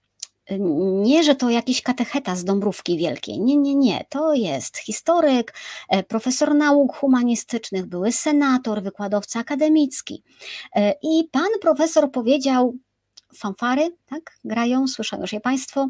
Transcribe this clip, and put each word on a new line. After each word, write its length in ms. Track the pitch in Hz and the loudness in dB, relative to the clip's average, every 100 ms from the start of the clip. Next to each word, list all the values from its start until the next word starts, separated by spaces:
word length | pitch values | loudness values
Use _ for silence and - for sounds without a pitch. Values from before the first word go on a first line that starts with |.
| _ _ - _ _ 196 | _ _ -14 _ _ -4
Nie, 640 | 196 147 190 190 208 302 | -2 0 0 0 4 4
że 120 | 302 269 | 4 2
to 140 | 247 | 2
jakiś 320 | 233 226 254 | 0 0 -4
katecheta 540 | - 254 233 190 185 180 | -2 -4 -2 -4 -4 -6
z 80 | |
Dąbrówki 540 | 180 196 202 180 - 170 | -2 0 0 -4 -4 -2
Wielkiej. 420 | 165 135 - - | -2 -4 -8 -2
Nie, 180 | 220 294 | 2 2
nie, 180 | 277 277 | 2 4
nie. 300 | 262 165 - | 2 2 -4
To 240 | 269 311 | -4 0
jest 440 | 294 196 139 - - | 0 0 -4 -6 -10
historyk, 760 | - 214 - 339 311 262 226 - - - - | -8 -6 0 2 4 2 0 -10 -16 -16 -2
e, 140 | 196 | -2
profesor 520 | 185 220 262 254 294 294 | -2 -4 -2 0 2 4
nauk 400 | 294 285 269 - | 4 4 2 0
humanistycznych, 880 | 277 254 240 233 - 233 - 190 175 | 2 2 2 -2 -4 -8 -6 -6 -6
były 260 | 180 202 | -4 -2
senator, 720 | 240 311 294 285 254 247 208 | 0 2 2 4 2 0 -4
wykładowca 560 | 196 - 202 208 202 233 | -6 -8 -4 -2 -2 -8
akademicki. 840 | 240 285 311 311 277 - - - _ _ - - - - | -6 0 4 4 4 -2 -10 -14 _ _ -18 -18 -6 0
E, 180 | 208 - | 0 0
i 280 | 311 320 330 | 0 0 2
pan 180 | 262 370 440 | 0 0 0
profesor 500 | 349 285 320 330 285 | 2 2 2 2 2
powiedział, 640 | 262 226 285 269 254 254 254 _ _ _ _ _ | 0 0 2 2 2 2 -2 _ _ _ _ _
fanfary, 600 | - 208 196 240 262 330 339 _ | -12 -10 -6 -2 0 0 -4 _
tak, 320 | 294 - _ 226 | -14 -14 _ -6
grają, 420 | 220 233 254 269 | -2 0 0 0
słyszą 340 | - 214 202 | -4 -8 -6
już 120 | 180 | -6
je 80 | 208 | -4
państwo. 480 | 247 262 - - 269 | -2 -2 -2 -2 -2